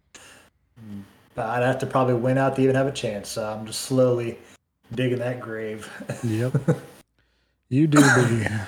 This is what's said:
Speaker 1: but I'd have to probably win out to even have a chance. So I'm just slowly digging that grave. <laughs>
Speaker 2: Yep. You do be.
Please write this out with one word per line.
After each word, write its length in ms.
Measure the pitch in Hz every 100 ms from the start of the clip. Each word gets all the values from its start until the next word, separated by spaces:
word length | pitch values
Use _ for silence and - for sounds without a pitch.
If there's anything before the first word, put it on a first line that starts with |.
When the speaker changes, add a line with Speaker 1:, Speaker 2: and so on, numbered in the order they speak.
| _ - - - _ _ _ - 107 101 98 _ _
Speaker 1:
but 120 | - 113
I'd 180 | 123
have 160 | 127 127
to 60 | 123
probably 280 | 135 127
win 240 | 120 127 131
out 160 | 135
to 80 | 131
even 140 | 131 131
have 100 | 135
a 60 |
chance. 360 | 131 - 101 -
So 140 | 113
I'm 220 | 107 110 110
just 140 | -
slowly 580 | - 131 127 120 117 - - - _ _ _
digging 240 | 117 127 120
that 220 | 120 120
grave. 500 | 113 110 110 107 - - -
<laughs> 140 | -
Speaker 2:
Yep. 320 | 117 110 127 135 - 135 - - _ _ _ _ _ _ -
You 200 | 127 156
do 100 | 147 139 123 117
be. 180 | 117 104 107